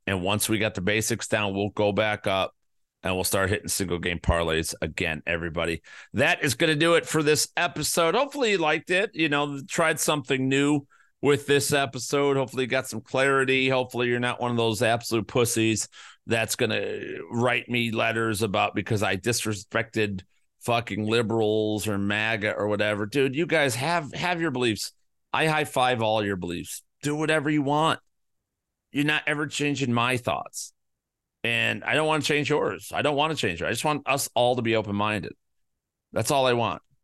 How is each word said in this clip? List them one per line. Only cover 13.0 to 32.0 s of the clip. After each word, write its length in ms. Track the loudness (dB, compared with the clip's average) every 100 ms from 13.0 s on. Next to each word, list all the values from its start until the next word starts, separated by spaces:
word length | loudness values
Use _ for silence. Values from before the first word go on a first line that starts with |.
clarity. 680 | -4 0 2 4 2 2 2
Hopefully 400 | 2 0 -2 0
you're 120 | 0
not 220 | -2 -2
one 100 | -2
of 60 | 0
those 240 | 2 2
absolute 460 | 2 0 0 -2 0
pussies 600 | 2 2 2 2 0 -4 -12 -20 -16 -4
that's 280 | -2 -2 0
gonna 440 | 0 -2 -4 -6 -8 -10 -6
write 380 | 0 0 0 -2
me 240 | -2 0
letters 500 | 0 0 0 0 0
about 320 | 0 2 0
because 300 | 0 -2 0
I 140 | 0 0
disrespected 1040 | 0 -2 -2 -6 -4 -2 -2 0 -2 -2 -10 _ _ _
fucking 440 | -2 -2 -2 -4 0
liberals 840 | 0 2 2 2 2 0 -2 -2
or 80 | -2
maga 560 | 0 0 0 0 -2
or 140 | 0 0
whatever. 360 | 0 0 0 -2
Dude, 300 | 0 0 0
you 100 | 0
guys 300 | 2 2 0
have, 380 | 0 -2 -2
have 260 | -4 -4 -2
your 120 | -2
beliefs. 420 | 0 0 0 -6 -12 _ _ _
I 140 | 0 2
high 180 | 2 0
five 360 | 2 2 2
all 240 | 2 2 0
your 120 | -2
beliefs. 460 | -4 -6 -8 -14 -18 _
Do 160 | -4 -2
whatever 320 | 0 2 2
you 140 | 0
want. 360 | 2 2 2 0 _ _ _ _ _ _ _ _ _
You're 100 | -2
not 200 | 0 0 -2
ever 180 | -4 -4
changing 440 | -2 -2 -2 0
my 240 | 2 2 0
thoughts. 560 | -2 -4 -6 -12 -14 _ _ _ _ _ _ _ -2
And 380 | 0 0 -2
I 120 | 0
don't 120 | 0